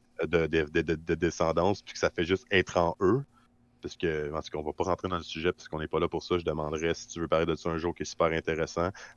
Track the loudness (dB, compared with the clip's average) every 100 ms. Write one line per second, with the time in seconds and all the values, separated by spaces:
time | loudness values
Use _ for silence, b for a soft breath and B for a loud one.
0 | _ -6 0 2 2 2 2 0 0 -2
1 | -2 0 0 2 2 4 2 0 -6 -2
2 | -2 0 0 0 2 2 4 2 2 2
3 | 2 2 -2 b b _ _ _ -14 -4
4 | -2 -2 -2 -6 -6 -8 -6 -4 -2 0
5 | -2 -4 -4 0 0 -2 -8 -6 -2 0
6 | 0 -2 0 0 0 -2 -2 -2 -2 -2
7 | -6 -6 0 2 2 0 -2 -2 -2 -4
8 | -8 0 2 2 0 -2 -2 0 -2 B
9 | B